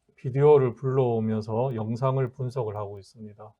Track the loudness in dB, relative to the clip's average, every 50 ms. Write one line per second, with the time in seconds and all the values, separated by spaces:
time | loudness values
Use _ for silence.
0 | _ _ _ _ -10 -6 0 4 6 8 8 8 6 4 -2 -4 -6 -2 0 2
1 | 2 2 2 0 0 -2 -2 -4 -4 -4 -2 -2 -2 -2 -4 -6 -6 -6 -6 -2
2 | -2 -2 0 0 -2 -4 -4 -8 -8 -8 -6 -6 -6 -6 -6 -8 -10 -10 -12 -14
3 | -18 -20 _ -20 -20 -20 -18 -20 -20 -20 -20 _